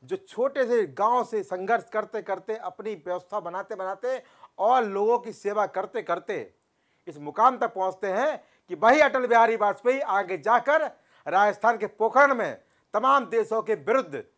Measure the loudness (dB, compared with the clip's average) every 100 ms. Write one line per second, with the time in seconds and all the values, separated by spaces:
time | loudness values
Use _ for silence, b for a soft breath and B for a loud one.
0 | -8 -10 -10 -4 -2 0 0 0 0 0
1 | 2 2 -2 -6 -6 -8 -2 -2 -2 -6
2 | -6 -10 -8 -8 -6 -8 -10 -10 -12 -10
3 | -8 -8 -6 -10 -8 -10 -10 -10 -8 -6
4 | -6 -8 b b b -2 2 2 2 -2
5 | 0 0 -2 -8 -4 -2 -2 -2 -6 -8
6 | -4 -6 -4 -8 -8 _ _ _ _ _
7 | -18 -12 -10 2 2 2 -4 -2 -4 -4
8 | -4 -2 -2 -4 b b _ 2 4 6
9 | 4 2 4 6 6 4 0 0 0 0
10 | 0 -2 -2 -4 2 2 4 0 0 -10
11 | b b -2 2 2 2 0 0 -6 _
12 | 2 4 4 4 -4 -6 _ _ _ 0
13 | 2 2 2 -2 0 -4 -2 -4 0 0
14 | 0 -12 -14